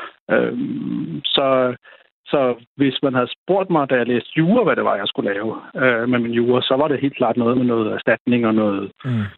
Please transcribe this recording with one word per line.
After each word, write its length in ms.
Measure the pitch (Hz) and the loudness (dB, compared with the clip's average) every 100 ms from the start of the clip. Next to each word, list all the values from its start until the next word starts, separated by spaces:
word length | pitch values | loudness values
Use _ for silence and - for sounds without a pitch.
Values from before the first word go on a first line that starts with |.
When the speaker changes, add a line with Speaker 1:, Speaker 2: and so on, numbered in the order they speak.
| - - - | -16 -18 -2
Speaker 1:
Øh, 260 | 117 120 123 - - - 117 - 156 | 0 0 -2 -6 -6 -6 -6 -6 -6
så 520 | - - 135 131 127 123 - - _ _ - 151 | -2 0 2 2 0 -2 -12 -20 _ _ -4 0
så 60 | 127 120 - - | 0 -2 -10 0
hvis 180 | 139 127 143 | 0 2 0
man 80 | |
havde 220 | 127 123 - | 0 -2 -4
spurgt 320 | - 196 190 | 0 0 2
mig, 200 | 165 135 | 0 2
da 60 | 131 | 0
jeg 120 | 120 | 2
læste 240 | 120 - - | 0 -2 0
jura, 260 | 165 240 | 2 4
hvad 120 | 180 113 | 2 2
det 100 | 107 | 0
var, 100 | 101 | 0
jeg 120 | 104 | -4
skulle 260 | - 113 | -4 -4
lave, 180 | 101 110 98 - - | -4 -4 -8 -12 -2
øh, 260 | 127 117 120 | 0 2 0
med 100 | 123 | 0
min 120 | 117 117 | 0 0
jura, 220 | 120 123 | 2 2
så 120 | 123 135 | 2 0
var 60 | 151 | 2
det 120 | 131 | 0
helt 180 | 139 - | -2 -2
klart 200 | 120 113 | -2 0
noget 200 | 117 127 | 0 2
med 80 | 123 | 2
noget 280 | 113 107 | 0 -2
erstatning 520 | 101 - 113 - 120 113 | -2 -2 -2 0 0 2
og 80 | 110 | 2
noget, 360 | 107 98 98 - 135 | 0 -2 -6 -10 -4
Speaker 2:
Mm. 180 | 117 101 | -4 -4